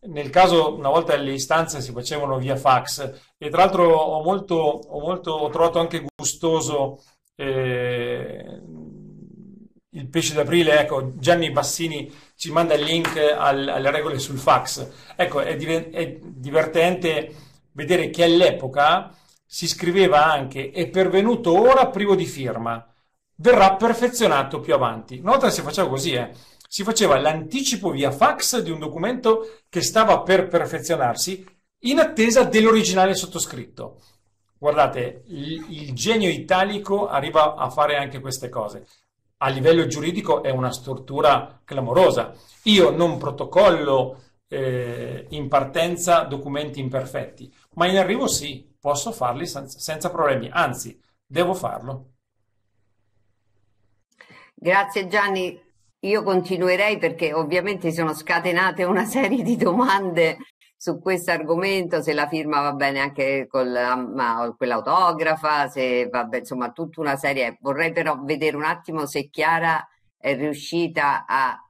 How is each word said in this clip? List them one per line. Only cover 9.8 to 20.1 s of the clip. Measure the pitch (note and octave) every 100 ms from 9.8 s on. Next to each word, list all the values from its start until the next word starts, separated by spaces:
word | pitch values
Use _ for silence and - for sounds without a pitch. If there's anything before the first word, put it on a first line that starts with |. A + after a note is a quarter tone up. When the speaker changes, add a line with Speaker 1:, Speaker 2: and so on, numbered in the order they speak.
| _
Speaker 1:
il | E3 C3
pesce | E3 -
d'aprile, | D3+ C3+ E3+ D#3+ D3+
ecco, | C#3+ C#3+ C3 B2+
Gianni | C3+ F3 D#3+
Bassini | C#3 C3+ - E3 D3+ - - _ _
ci | D#3+
manda | D#3 E3
il | D3
link | D3+ E3 E3 D#3+
al-, | D3+ D3+ D3 C#3 C#3
alle | D#3 C3+
regole | D3+ D3+ C#3
sul | - C3+
fax. | C#3+ C3 - - B2 - - -
Ecco, | F3+ C#3+
è | C#3+ D3
diven-, | D#3 E3 E3
è | - D#3 -
divertente | - C3+ C3 D3+ D#3+ E3+ E3+ F3+ E3+ D3+ - - - _ _
vedere | - D3+ F3+ D3
che | -
all'epoca | E3+ E3+ F3+ - C3 C#3+ D3 F3+ G3 - _ _
si | _ - E3
scriveva | - F3 F3+ F#3